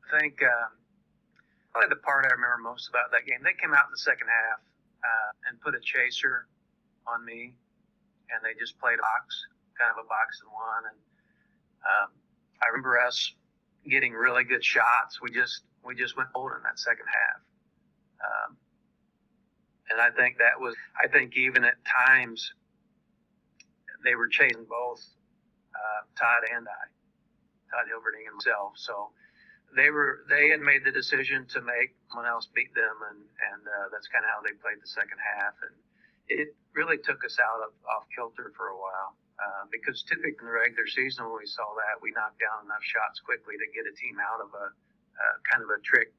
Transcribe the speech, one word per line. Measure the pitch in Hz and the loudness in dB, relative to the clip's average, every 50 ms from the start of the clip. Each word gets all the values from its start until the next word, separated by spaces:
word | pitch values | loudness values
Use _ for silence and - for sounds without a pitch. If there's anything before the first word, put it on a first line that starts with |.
| _ - 151 | _ 2 2
think, | 151 151 151 139 - | 2 2 2 0 2
um, | 135 127 123 117 117 113 - _ _ _ _ _ _ _ _ _ _ _ _ _ _ _ _ _ _ _ _ | 4 4 4 2 0 -4 -8 _ _ _ _ _ _ _ _ _ _ _ _ _ _ _ _ _ _ _ _
probably | 120 113 - | 4 4 4
the | - - - | 4 0 0
part | 151 143 139 135 131 | 2 2 4 6 4
I | 127 | 4
remember | 123 123 123 123 120 | 4 4 0 0 0
most | 117 117 120 - - - | -2 -8 -8 -8 -12 -4
about | - 123 120 - | -2 -2 0 2
that | 120 117 - | 2 0 2
game, | - 127 123 | 0 -6 0
they | 135 175 185 - | 0 0 0 0
came | - 160 151 | 0 4 6
out | 143 - - | 6 6 6
in | - | 0
the | - - | -4 0
second | 151 131 - - 117 | 0 0 0 2 2
half, | 117 117 113 110 110 - _ _ _ _ _ _ _ _ | 2 2 2 0 -2 -4 _ _ _ _ _ _ _ _
uh, | - 120 117 113 110 107 - _ - 123 | -2 0 0 0 -2 -4 -8 _ -10 -10
and | 120 117 | -10 -6
put | - 151 - | -4 -4 -4
a | - | -2
chaser | - - - 131 123 127 127 - - 131 123 123 - _ _ _ _ _ _ _ _ _ _ _ _ - | -4 -2 0 2 2 2 0 0 -2 0 -2 -2 -6 _ _ _ _ _ _ _ _ _ _ _ _ -6
on | 120 117 117 | -6 -6 -8
me, | 117 117 117 117 123 127 _ _ _ _ _ _ _ _ _ _ _ _ _ _ _ | -10 -14 -14 -14 -16 -18 _ _ _ _ _ _ _ _ _ _ _ _ _ _ _
and | 120 113 - | -8 -6 -6
they | 113 113 110 | -6 -6 -6
just | 117 120 - _ | -10 -10 -10 _
played | - 123 117 113 | 0 2 2 2
box, | 113 113 110 - - _ - - - - _ _ _ _ _ - | 0 0 -2 -2 -4 _ -12 -12 -12 -14 _ _ _ _ _ -2
kind | 123 117 | 0 0
of | 110 107 113 | 0 -2 -4
a | - | -4
box | 110 107 113 113 - - 110 | 0 0 0 -2 -4 -14 -16
and | 107 107 | -14 -12
one. | 110 110 113 110 113 113 110 - | -10 -6 -6 -6 -6 -8 -10 -16
And, | _ _ _ _ _ _ _ _ _ _ _ _ _ _ _ _ _ | _ _ _ _ _ _ _ _ _ _ _ _ _ _ _ _ _
um, | - - 98 104 101 - _ _ _ _ _ _ _ _ _ _ | 0 2 4 4 2 0 _ _ _ _ _ _ _ _ _ _
I | - 120 | 0 2
remember | - 139 131 127 123 123 | 2 0 0 4 4 4
us | 123 123 123 - - - - _ _ _ _ _ _ _ _ _ _ - | 4 4 2 0 -2 -4 -4 _ _ _ _ _ _ _ _ _ _ 2
getting | - 139 131 123 117 | 2 2 2 2 0
really | 110 117 123 123 123 127 | 2 2 4 4 4 2
good | 120 127 120 - | 2 0 2 2
shots. | - - 127 113 117 120 120 107 - - - | 2 4 6 6 6 6 4 2 0 -6 -10
We | - 120 | -10 -6
just, | 120 120 123 120 - - _ _ _ _ | 0 0 0 0 0 -10 _ _ _ _
we | _ 123 127 | _ -14 -6
just | 120 127 123 - 135 | -4 -4 -4 -2 -4
went | 131 127 - | -6 -4 -4
cold | 127 131 135 131 | -8 -8 -6 -8
in | 123 120 | -6 -6
that | - - - | -6 -6 -4
second | - 123 117 - - - | -2 -2 -2 -2 -2 -4
half. | - 58 57 - - - _ _ _ _ _ _ _ _ _ _ _ _ _ _ _ _ | -2 0 0 0 -2 -4 _ _ _ _ _ _ _ _ _ _ _ _ _ _ _ _
Um, | - 50 53 52 52 - - _ _ _ _ _ _ _ _ _ _ _ _ _ _ _ _ _ _ _ _ _ _ _ _ _ _ - | -8 -6 -4 -4 -6 -6 -10 _ _ _ _ _ _ _ _ _ _ _ _ _ _ _ _ _ _ _ _ _ _ _ _ _ _ -6
and | 113 110 | 0 4
I | 120 117 | 4 4
think | 113 123 123 123 123 - | 4 4 2 2 4 6
that | 120 120 123 123 | 4 4 4 4
was, | 131 123 113 - - - _ - | -2 -6 -8 -8 -12 -16 _ -2
I | 127 127 | -2 4
think | - 147 127 123 - 131 | 4 2 2 2 -2 0
even | 127 131 127 120 123 | 0 2 2 4 4
at | 120 120 _ _ - | 4 0 _ _ 0
times | 123 123 123 131 131 127 127 120 113 110 - - - _ _ _ _ _ _ _ _ _ _ _ _ _ _ _ _ _ _ _ _ _ - _ _ _ _ - - - - | 2 4 6 8 6 6 4 0 -6 -10 -10 -12 -12 _ _ _ _ _ _ _ _ _ _ _ _ _ _ _ _ _ _ _ _ _ -20 _ _ _ _ -20 -20 -4 0
they | 123 123 | 0 0
were | 120 117 - | 2 0 0
chasing | - - 127 127 120 113 117 113 | 2 2 2 2 2 -2 -8 -8
both, | 113 117 123 123 120 - - - _ _ _ _ _ _ _ _ _ _ _ _ - | -6 -4 -4 -4 -6 -8 -16 -20 _ _ _ _ _ _ _ _ _ _ _ _ -12
uh, | - 107 110 107 107 107 _ _ - | -8 -6 -6 -6 -6 -8 _ _ 0
Todd | 123 120 120 117 113 113 | 2 4 4 4 2 0
and | 120 120 117 107 | -4 -6 -8 -8
I, | 95 - - - _ _ _ _ _ _ _ _ _ _ _ _ _ _ _ _ | -12 -12 -12 -14 _ _ _ _ _ _ _ _ _ _ _ _ _ _ _ _
Todd | - 123 117 113 | -4 -4 -4 -4
Hilberding | 113 113 110 110 107 107 110 110 | -6 -4 -4 -4 -6 -4 -12 -16
himself. | 107 104 - 120 113 104 101 101 104 | -12 -4 0 0 0 0 -2 -6 -8
So | - - - 113 101 104 110 _ _ _ _ _ _ - _ - _ _ _ - | -12 -10 -8 -8 -8 -8 -10 _ _ _ _ _ _ -20 _ -20 _ _ _ 2
they | - 139 147 | 4 4 6
were, | 151 147 147 139 135 - - - | 6 4 2 0 0 -4 -2 0
they | 139 143 147 151 | 4 6 6 6
had | 160 151 | 6 4
made | 147 143 139 139 135 | 4 4 4 4 4
the | 139 | 2
decision | 127 135 - - - 131 135 131 139 135 127 - - | -2 0 -2 0 -2 0 0 0 -2 -4 -4 -6 -10
to | 131 | -8
make | 120 120 123 120 127 127 _ _ _ _ | -6 -4 0 0 0 -2 _ _ _ _
someone | - 120 120 120 | -12 -6 -4 -4
else | 117 117 117 - _ | -4 -4 -6 -4 _
beat | 120 123 - _ | -4 -4 -2 _
them, | 117 113 110 107 110 110 107 | -2 -2 -2 -2 -6 -12 -14
and, | 107 104 104 _ _ - - 104 | -14 -16 -20 _ _ -8 -6 -6
and, | 101 101 104 | -6 -8 -10
uh, | 104 104 104 98 98 | -8 -6 -6 -6 -6
that's | 104 101 - - | -8 -12 -12 -4
kinda | - - - 110 | -4 -2 0 0
how | 110 104 104 | -4 -2 -4
they | 104 104 104 | -8 -10 _
played | _ 110 104 104 _ | _ -8 -8 -8 _
the | - | -14
second | - 113 110 - 107 104 | -6 -6 -6 -6 -6 -8
half. | 107 107 104 104 101 101 - _ - | -6 -6 -4 -2 -4 -4 -6 _ -16
And | - _ _ _ _ _ _ _ _ _ _ _ _ | -16 _ _ _ _ _ _ _ _ _ _ _ _
it | - - 151 151 - _ _ _ _ | -2 -2 -2 -6 -8 _ _ _ _
really | 151 156 165 160 151 | -4 0 0 0 -2
took | - - - - 127 | 0 -4 -4 -4 -4
us | 120 - - | -8 -2 0
out | 127 110 113 113 110 | 0 0 0 -4 -6
of, | 110 _ _ _ 123 | -8 _ _ _ -6
off | 117 107 - _ - | -6 -6 -6 _ -10
kilter | 123 123 113 _ - 120 104 98 | -10 -10 -10 _ -14 -16 -16 -10
for | - 110 98 | -10 -10 -8
a | 95 92 | -8 -8
while, | 98 95 95 95 98 98 - _ _ _ _ _ | -10 -8 -8 -8 -8 -10 -12 _ _ _ _ _
uh, | 101 101 98 98 98 - | -8 -8 -6 -8 -10 -8
because | - 113 - - - - - | -10 -6 -6 -6 -6 -6 -2
typically | - 160 160 151 - - - | -2 -2 0 0 -4 -4 -4
in | 120 | -8
the | 117 117 | -2 2
regular | 117 117 120 117 - 113 | 4 4 4 4 2 -2
season | - - 127 127 135 131 123 120 | 0 2 0 0 0 -2 -6 -8
when | 113 113 110 | -8 -8 -8
we | 104 101 | -10 -10
saw | - - 113 107 104 | -8 -8 -8 -6 -4
that, | 110 107 104 107 104 | -4 -2 -2 -2 -4
we | - 107 104 | -6 -6 -4
knocked | 117 107 104 - _ | -4 -4 -4 -2 _
down | 107 107 107 107 107 | -2 -2 -2 -4 -8
enough | 104 101 107 107 | -6 -8 -6 -6
shots | - - 110 107 107 - - _ | -2 -2 0 -2 -2 -4 -8 _
quickly | - 120 113 _ 107 107 104 | -6 -6 -6 _ -12 -10 -8
to | 104 107 - | -8 -8 -6
get | 113 113 110 | -8 -8 -8
a | 104 - | -8 -8
team | - 117 104 101 | -10 -10 -6 -4
out | 101 101 101 101 | -4 -4 -4 -6
of | 104 104 - | -8 -10 -10
a, | 101 101 98 | -10 -10 -10
uh, | - _ _ _ _ _ _ _ _ - - 110 - - _ - | -12 _ _ _ _ _ _ _ _ -2 0 0 0 0 _ 0
kind | 135 120 113 | 0 0 0
of | - | -2
a | 104 104 | -4 -4
trick | - - - 123 113 - _ | 0 4 4 4 4 2 _